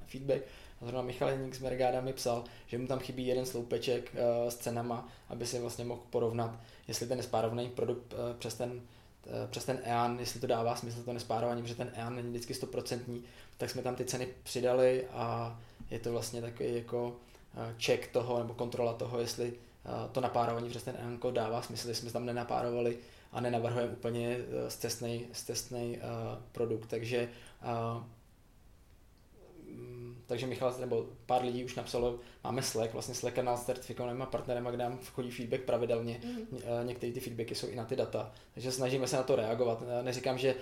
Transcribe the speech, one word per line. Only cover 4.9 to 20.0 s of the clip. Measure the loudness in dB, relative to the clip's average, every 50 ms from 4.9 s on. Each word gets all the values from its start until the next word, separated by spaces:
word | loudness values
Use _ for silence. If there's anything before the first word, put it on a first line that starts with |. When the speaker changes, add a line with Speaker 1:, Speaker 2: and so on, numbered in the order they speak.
| -2 -2 -4 -8 -14 -16 -12 -8
Speaker 1:
aby | -6 -4 -2
si | -2 -2 0
vlastně | -2 -2 -2 -2 -4
mohl | -4 -4 -6 -4 0
porovnat, | 2 4 4 4 4 2 0 0 -2 -6 -12 -16 -20 -12 -8
jestli | -4 -4 -2 0
ten | 0 0
nespárovaný | 0 0 2 4 4 4 4 2 0 -2 -2
produkt, | -2 0 0 2 0 0 -4 -6 -6
eh, | -4 -2 -2 -4 -4
přes | -4 -4 -2
ten, | -2 -2 -2 -4 -6 -10 -14 -18 -20 -20 -20 -20 -16 -10
eh, | -6 -4 -4 -4 -4
přes | -4 -2 -2
ten | 0 -2 0 0
ean, | 2 4 4 4 4 2 0
jestli | -2 -4 -4 0
to | 2
dává | 4 4 4 4 2 2
smysl, | 0 -2 -6 -6 -6 -4
to | -4 -4
nespárování, | -4 -2 0 0 2 2 2 2 0
protože | -2 -4 -4
ten | -4 -4 -4 -4
ean | -4 -4 -4 -4
není | -4 -2 -2
vždycky | -4 -4 -4 -4 -4
stoprocentní, | -4 -4 -2 -2 -2 -2 0 -2 -2 -2 -4 -6 -6 -8 -10 -16 -18 -18 -14 -8
tak | -4 -4 -2
jsme | -2 0
tam | 0 0 0
ty | 0 0
ceny | 0 0 0 -2 -2 -6 -8 -8
přidali | -4 0 4 6 6 8 10 10 10 8 6 2 0
a | -2 -2 0 2 2 0 0 -2 -4 -8 -12 -16 -14 -12 -8 -4
je | -4 -2
to | 0 0
vlastně | 0 0 0 -2 -4 -4
takový | -4 -4 -4 -2 0 0 0
jako, | 0 -2 -2 -2 0 0 -2 -4 -8 -12 -20 -20 -20 -18 -12 -8
eh, | -6 -6 -6 -4 0 2
check | 4 4 4 2
toho, | 2 2 2 2 4 2 2
nebo | 2 0 -2
kontrola | -2 -2 0 2 2 2 2 2
toho, | 0 -2 -2 0 0
jestli, | 0 0 0 -2 -2 -2 -2 -6 -10 -18 -20 -14 -8
eh, | -6 -4 -4